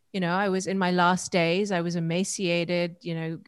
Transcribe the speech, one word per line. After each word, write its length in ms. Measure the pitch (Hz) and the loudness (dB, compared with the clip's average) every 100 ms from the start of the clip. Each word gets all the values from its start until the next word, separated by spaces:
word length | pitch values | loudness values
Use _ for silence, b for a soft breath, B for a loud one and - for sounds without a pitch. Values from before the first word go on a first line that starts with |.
| _ 196 | _ -4
You 40 | |
know, 160 | 170 185 | 0 0
I 140 | 202 | 0
was 180 | 185 196 | 0 -2
in 100 | 190 | 0
my 140 | 180 | 2
last 400 | 180 175 185 - | 4 4 2 0
days. 400 | 180 165 180 208 | 0 2 2 0
I 100 | 180 | 0
was 140 | 170 175 | -2 -2
emaciated, 1000 | 165 170 196 - 180 170 170 175 175 175 | 0 0 -2 -2 0 0 0 0 -2 -6
you 140 | 175 165 | -8 -6
know, 240 | 160 160 | -6 -8